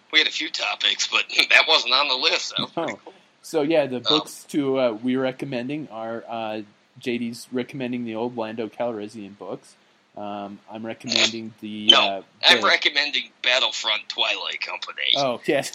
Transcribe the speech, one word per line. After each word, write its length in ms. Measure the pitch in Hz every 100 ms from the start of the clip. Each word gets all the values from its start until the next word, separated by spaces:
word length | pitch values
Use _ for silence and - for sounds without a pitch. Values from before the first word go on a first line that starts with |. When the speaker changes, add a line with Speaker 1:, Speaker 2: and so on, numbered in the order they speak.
| _
Speaker 1:
we 60 | 156
had 80 | 151
a 40 |
few 160 | - 156
topics, 560 | - 110 101 104 104 -
but 160 | 107 - -
<laughs> 140 | -
that 140 | 117 139
wasn't 240 | 151 120
on 160 | 131 143
the 80 | 127
list. 380 | 160 175 - 101
That 60 |
was 140 | 120 -
Speaker 2:
No. 80 |
Speaker 1:
pretty 160 | 151 101
cool. 80 | - - _ _
Speaker 2:
So, 180 | - 160
yeah, 220 | 147 165 139
the 100 | 123
Speaker 1:
Um, 60 |
Speaker 2:
books 400 | 107 107 - - -
to, 280 | 156 139 131
uh, 140 | 123 107
we're 180 | 127 127
recommending 680 | 131 127 143 127 123 151 131
are, 340 | 110 113 117 107
uh, 320 | 117 110 107 104 _ _ 127
J 200 | 123 120
D's 300 | 117 120 -
recommending 520 | 123 123 139 123 123
the 100 | 117
old 220 | 110 120 120
Lando 320 | 110 113 107
Calrissian 680 | - 120 107 107 113 98 101
books. 380 | 95 139 - _ _ _ _
Um, 440 | - 104 104 101 101 -
I'm 140 | 110
recommending 720 | 113 110 127 113 113 113 110 110
the, 240 | 107 107 107
Speaker 1:
No, 120 | 113
Speaker 2:
uh, 240 | 104 98 - _ -
Speaker 1:
I'm 140 | 226
Speaker 2:
the 60 | 202
Speaker 1:
recommending 640 | 170 165 143 147 127 117 _
Battlefront 680 | 127 127 113 - 113 107 -
Twilight 500 | - 110 98 80 80
Company. 540 | - 90 - - 67 -
Speaker 2:
Oh, 240 | 139 113 -
yes, 260 | 143 -